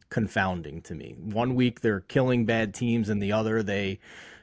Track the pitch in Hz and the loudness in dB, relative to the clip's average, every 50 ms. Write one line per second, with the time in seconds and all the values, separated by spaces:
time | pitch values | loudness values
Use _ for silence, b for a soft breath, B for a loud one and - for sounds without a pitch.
0 | _ - - 117 107 95 - 107 95 92 90 87 78 71 71 85 - - 87 76 | _ -4 -2 -2 -2 0 0 0 0 0 0 -4 -6 -10 -12 -14 -12 -12 -12 -12
1 | 65 62 - - 80 98 98 110 123 127 127 127 127 120 - - - 113 104 95 | -12 -14 -14 -12 -8 -4 -2 0 0 2 2 2 2 2 2 2 0 0 0 0
2 | - - - 139 131 131 127 120 113 107 113 113 110 101 - - 120 117 117 117 | -2 0 2 2 4 4 4 2 2 2 2 2 0 -2 -2 -2 0 0 2 2
3 | 107 104 107 101 101 98 107 110 110 110 110 113 104 98 101 101 101 95 95 - | 2 0 0 0 0 0 2 2 2 2 0 0 0 0 -2 -2 -2 -2 -4 -6
4 | B B B B B B B B | B B B B B B B B